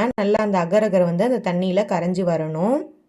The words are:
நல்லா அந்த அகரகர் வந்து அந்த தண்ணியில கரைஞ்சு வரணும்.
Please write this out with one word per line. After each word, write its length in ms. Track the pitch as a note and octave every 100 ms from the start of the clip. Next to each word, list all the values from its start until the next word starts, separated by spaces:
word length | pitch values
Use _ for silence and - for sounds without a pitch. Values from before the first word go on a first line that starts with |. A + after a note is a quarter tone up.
| A#3 B3
நல்லா 220 | G3+ G#3+ G#3+
அந்த 120 | G3
அகரகர் 460 | E3 G#3 G#3+ F#3 F3
வந்து 160 | E3+ A#3
அந்த 120 | B3 G#3+
தண்ணியில 380 | F3 F#3 F3+ G#3
கரைஞ்சு 320 | F3+ E3+ F#3 F3+
வரணும். 460 | E3 D#3 D#3 G3 C#4 G4 -